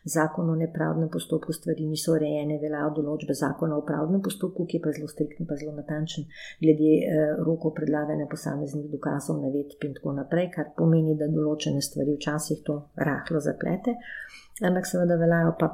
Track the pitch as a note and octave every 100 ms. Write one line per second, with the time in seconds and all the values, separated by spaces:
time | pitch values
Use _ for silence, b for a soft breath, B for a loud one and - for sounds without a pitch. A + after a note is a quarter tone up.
0 | D#3 D#3+ D#3+ - E3+ D#3+ E3 D#3+ D#3+ D#3+
1 | D#3+ E3 - D#3+ - D#3+ E3 D#3 D#3 D3+
2 | - D#3+ D3+ D3+ D3+ D3+ D3+ D3 D3+ D3+
3 | D3 D3+ D3+ C#3 C#3+ - E3 D3 D3 D#3
4 | D#3 G3 F#3+ - F3+ - E3 D#3+ D#3 D3
5 | D3+ - D3 - E3 C#3+ D3+ D3 D3 D3+
6 | D#3+ - - B B - D#3+ D3+ D#3 D#3
7 | - D#3 D3+ D#3 D#3+ E3 D#3+ D#3 - D3+
8 | D3 D#3 C#3+ D#3+ D3+ C#3+ C#3+ D3 D3 C#3
9 | D3 C#3+ D3 D3+ C#3 C#3+ C#3+ - D3 C3
10 | D#3 C#3 C3+ E3 F3+ D#3+ - - E3 E3
11 | D#3 D3+ D3+ D#3 D3+ D3+ D3+ C#3 - D3+
12 | C#3+ C#3+ D3+ D3+ - D#3 - D3 D3 -
13 | D#3 C#3+ - D#3+ D3 - E3 F#3 B3 A#3
14 | B B B B B - F#3 F3+ F#3 F3+
15 | F3 E3+ E3+ E3+ E3 E3 D#3+